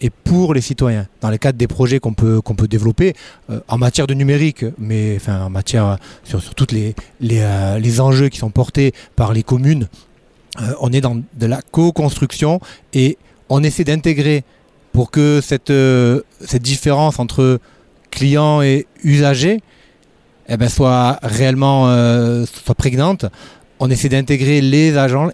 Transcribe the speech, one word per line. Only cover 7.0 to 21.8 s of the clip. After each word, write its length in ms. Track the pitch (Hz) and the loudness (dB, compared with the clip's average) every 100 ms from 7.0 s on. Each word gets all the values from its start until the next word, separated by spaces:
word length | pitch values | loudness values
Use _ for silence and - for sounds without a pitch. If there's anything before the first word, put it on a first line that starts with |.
| - - | -14 -8
les, 220 | 117 113 | -2 0
euh, 380 | 107 98 98 104 | 0 0 -2 -2
les 200 | 117 113 | 0 0
enjeux 300 | 135 131 139 | 2 2 0
qui 100 | - | -2
sont 100 | 113 | -6
portés 440 | 104 123 - 139 - - - | -2 -2 0 0 -2 -8 -4
par 180 | 107 | -2
les 100 | 110 | 0
communes, 440 | - 127 139 156 104 - _ _ _ _ - - | 0 0 2 0 -2 -10 _ _ _ _ -20 -10
euh, 100 | 110 131 | -8 -4
on 120 | 127 | -2
est 80 | 131 | 0
dans 140 | 131 117 | 0 -4
de 300 | - 120 113 | -8 -4 -2
la 160 | 127 | -2
co-construction 1000 | - 160 170 165 147 - 135 - 151 175 - - _ | -4 0 0 2 -2 -2 -4 -2 -2 -2 -4 -20 _
et 240 | 135 131 - _ _ - | 0 0 -2 _ _ -4
on 120 | 139 | 0
essaie 220 | 151 156 | 0 0
d'intégrer 600 | 147 156 165 147 147 147 - _ _ _ _ | -2 0 0 0 0 0 -4 _ _ _ _
pour 180 | - 120 | -2 0
que 300 | 151 147 147 | 2 2 2
cette, 260 | - 139 - | 0 -4 0
euh, 520 | 139 131 127 120 131 - - | 2 4 4 4 2 -2 -16
cette 240 | - 127 | -4 -4
différence 560 | 120 139 151 143 151 135 | -2 -2 0 2 0 -2
entre 400 | 120 - 131 123 - _ _ _ - | -4 0 2 2 -4 _ _ _ -16
client 520 | - 139 147 151 151 | -4 0 2 2 2
et 260 | 139 135 - _ | 2 0 -2 _
usager, 560 | 160 143 143 135 160 220 - _ _ _ _ _ _ _ - | 0 2 4 2 0 -2 -4 _ _ _ _ _ _ _ -6
eh 100 | 117 | -2
ben, 120 | 117 | 0
soit 500 | - 131 123 123 139 | 2 2 2 2 0
réellement, 680 | 113 110 131 131 139 135 | -4 -2 0 2 2 2